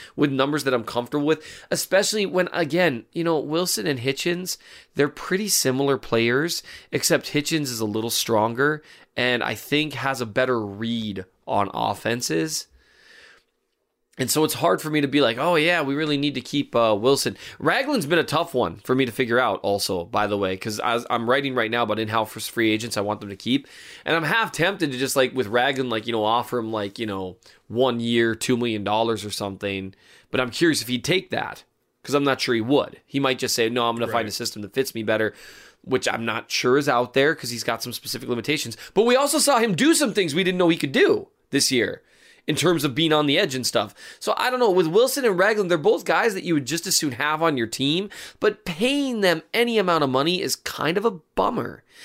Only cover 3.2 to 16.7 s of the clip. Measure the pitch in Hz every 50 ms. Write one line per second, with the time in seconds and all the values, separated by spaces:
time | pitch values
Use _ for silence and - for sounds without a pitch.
3.2 | 170 170 165 151 131 143 151 165 185 175 - - 208 175 143 127 117 135 139 -
4.2 | - 175 175 175 180 175 - - - - - - - _ - - 143 147 - -
5.2 | - - 180 185 214 202 180 - - 135 127 131 139 139 139 131 - - - 113
6.2 | 113 117 120 131 151 175 - - - - - - - - - 135 - - 170 143
7.2 | - - - 147 147 - 160 160 147 131 123 110 110 107 104 110 110 117 113 -
8.2 | - - 117 107 107 113 117 117 139 147 151 151 - - - - - _ - -
9.2 | 123 123 123 120 - 120 120 107 - - 147 147 151 151 139 120 120 135 135 120
10.2 | 123 110 101 127 127 127 127 117 107 101 98 101 113 117 117 117 113 107 98 95
11.2 | 92 _ _ _ - - - 104 101 98 - 113 110 107 104 - - 110 117 123
12.2 | - - 156 165 160 160 151 - - _ _ _ _ _ _ _ _ - - -
13.2 | - - - _ _ _ _ _ _ _ _ _ _ _ _ _ _ _ _ -
14.2 | 131 123 - 151 156 151 - 117 143 170 190 156 - 156 151 151 143 135 - 147
15.2 | 139 113 113 117 139 175 175 160 151 170 175 170 151 135 139 143 160 151 147 139
16.2 | 143 147 139 131 123 - - 147 143 -